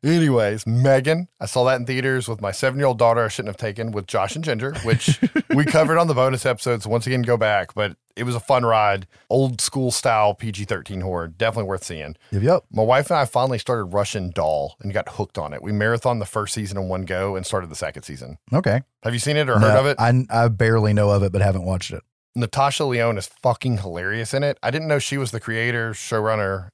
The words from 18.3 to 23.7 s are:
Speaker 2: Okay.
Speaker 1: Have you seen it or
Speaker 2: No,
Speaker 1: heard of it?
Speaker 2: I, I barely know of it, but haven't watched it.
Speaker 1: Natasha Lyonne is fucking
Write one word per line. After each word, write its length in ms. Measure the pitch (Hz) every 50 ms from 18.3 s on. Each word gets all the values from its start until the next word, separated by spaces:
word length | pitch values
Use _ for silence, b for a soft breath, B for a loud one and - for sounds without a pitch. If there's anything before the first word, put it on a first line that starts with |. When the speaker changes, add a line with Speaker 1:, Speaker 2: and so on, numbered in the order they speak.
| 73 - _ - 120
Speaker 2:
Okay. 280 | 156 190 117 101 127 135 _ _ _ -
Speaker 1:
Have 100 | 113 120
you 60 | 120
seen 180 | 107 147 147
it 120 | 151 151 131
or 100 | 120 104
Speaker 2:
No, 80 | 107
Speaker 1:
heard 100 | 107 107 -
of 60 | 135
it? 100 | 143 139 -
Speaker 2:
I, 260 | 113 120 123 127 127 -
I 180 | 113 117 117 120
barely 440 | 110 98 113 113 113 113 107 107 104
know 160 | 104 104 101
of 100 | 101 101 98
it, 80 | 98
but 100 | 87 98
haven't 240 | 98 98 92 95 87
watched 240 | 92 92 90 - -
it. 120 | 82 82 _ _ _ _ _ _ _
Speaker 1:
Natasha 480 | 120 120 104 - 139 135 143 135 - 156
Lyonne 340 | 135 123 117 117 117 113
is 100 | 98 95 - - _
fucking 360 | - 127 117 - - 131